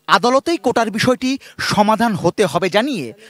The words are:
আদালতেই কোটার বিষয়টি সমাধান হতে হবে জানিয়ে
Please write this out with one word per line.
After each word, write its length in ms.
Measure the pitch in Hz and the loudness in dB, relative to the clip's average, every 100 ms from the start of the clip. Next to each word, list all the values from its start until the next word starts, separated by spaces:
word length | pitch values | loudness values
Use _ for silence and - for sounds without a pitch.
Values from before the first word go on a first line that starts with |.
| - | 0
আদালতেই 500 | 196 226 262 320 339 | 2 4 2 0 -2
কোটার 340 | 247 233 220 | 0 0 -2
বিষয়টি 460 | 196 247 247 254 269 - - | 0 0 0 -2 -4 -8 -10
সমাধান 540 | - - 208 220 233 | -2 0 2 2 0
হতে 320 | 190 170 - 185 | 0 -2 0 0
হবে 240 | 180 185 | 0 0
জানিয়ে 440 | 196 269 226 120 107 | 0 0 -4 -8 -12